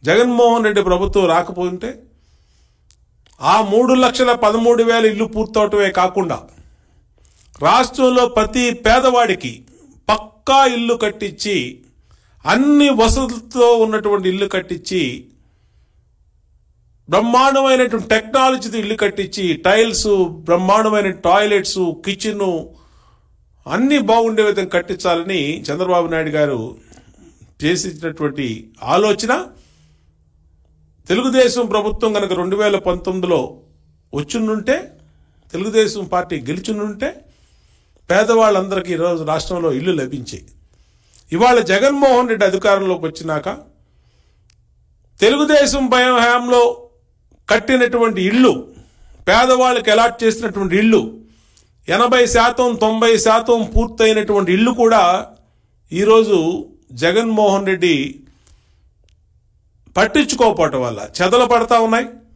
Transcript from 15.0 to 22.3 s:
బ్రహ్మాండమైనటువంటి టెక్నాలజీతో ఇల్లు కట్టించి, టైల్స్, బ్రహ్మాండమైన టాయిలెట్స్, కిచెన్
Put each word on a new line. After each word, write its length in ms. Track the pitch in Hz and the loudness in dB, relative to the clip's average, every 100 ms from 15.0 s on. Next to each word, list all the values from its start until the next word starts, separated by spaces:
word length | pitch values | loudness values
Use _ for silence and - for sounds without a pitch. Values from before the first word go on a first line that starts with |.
| 139 120 127 _ _ _ _ _ _ _ _ _ _ _ _ _ _ _ _ _ - | -4 -6 -16 _ _ _ _ _ _ _ _ _ _ _ _ _ _ _ _ _ -2
బ్రహ్మాండమైనటువంటి 1000 | 190 233 247 277 277 269 262 247 220 185 | -2 2 4 4 2 2 2 0 -2 -2
టెక్నాలజీతో 640 | 220 220 269 262 262 220 220 | -2 0 0 2 0 -6 -8
ఇల్లు 120 | 202 220 | -6 -2
కట్టించి, 420 | 208 202 190 - 185 143 175 | -4 -4 -10 -6 -4 -2 0
టైల్స్, 420 | 214 226 202 214 196 175 160 160 | 2 2 0 0 0 0 -4 -2
బ్రహ్మాండమైన 640 | 175 185 208 226 214 196 185 170 | 0 2 2 2 0 -2 -4 0
టాయిలెట్స్, 540 | 190 208 202 185 190 175 156 - | 2 2 0 -2 -4 -4 -4 -8
కిచెన్ 420 | 196 220 | -6 -6